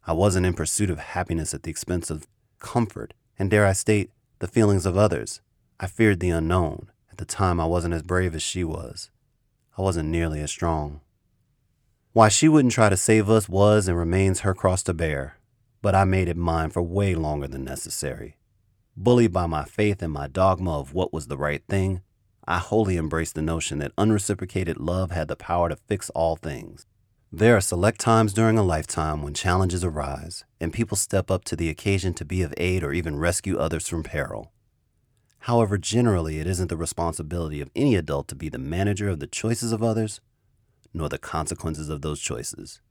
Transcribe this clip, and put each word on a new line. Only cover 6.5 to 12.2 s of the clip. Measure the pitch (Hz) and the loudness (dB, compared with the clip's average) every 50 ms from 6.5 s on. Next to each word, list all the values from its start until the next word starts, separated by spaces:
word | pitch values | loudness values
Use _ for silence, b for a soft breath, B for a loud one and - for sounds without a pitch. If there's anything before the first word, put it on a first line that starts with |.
| 90 92 85 78 - - - - _ _ _ _ | 2 2 2 0 -4 -8 -14 -18 _ _ _ _
At | - - | -16 -14
the | - | -12
time, | - - - 101 92 85 85 | -10 -4 0 0 2 2 2
I | 82 | 0
wasn't | 82 85 90 82 85 85 | 2 0 0 0 0 -4
as | 82 76 | -4 -4
brave | 87 92 90 92 90 80 | -2 0 0 0 0 -2
as | 78 - | -4 -6
she | - - 92 90 | -6 -4 -4 -4
was. | 80 78 - 78 60 - - - - _ _ _ _ _ _ _ _ _ _ _ _ _ | -4 -4 -8 -10 -12 -14 -16 -18 -20 _ _ _ _ _ _ _ _ _ _ _ _ _
I | - 95 | -2 0
wasn't | 95 87 85 78 78 | 0 0 0 -2 0
nearly | 80 85 82 82 78 76 76 | 0 0 0 0 -2 -4 -6
as | 73 - | -8 -6
strong. | - 90 85 82 78 76 73 73 76 _ _ _ _ _ _ _ _ _ _ _ _ _ _ _ _ _ _ _ _ _ _ _ | -4 -2 0 0 0 -2 -6 -8 -14 _ _ _ _ _ _ _ _ _ _ _ _ _ _ _ _ _ _ _ _ _ _ _
Why | 113 | 6